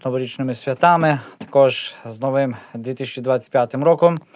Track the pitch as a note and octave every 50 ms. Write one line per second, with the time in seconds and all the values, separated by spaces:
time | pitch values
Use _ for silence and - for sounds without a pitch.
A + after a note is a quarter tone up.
0 | - C3 B2+ B2+ C3 A#2+ - - C3 C3 A#2+ - - C3+ B2+ - E3+ F3 F3 E3
1 | D#3+ D#3 D3 C3 - - - - - - - C#3 C3+ C3 A#2+ - - - - -
2 | - A2+ A2 A2 C3 C3+ C3+ C#3 C#3 B2+ A#2 A2 - - - A#2 A2+ B2+ C3 -
3 | C3+ B2 - C3 A#2+ C3 B2+ B2+ - - - B2+ A#2+ - - C3+ D3 E3 E3 D3+
4 | E3+ E3+ E3+ D#3+ - _ -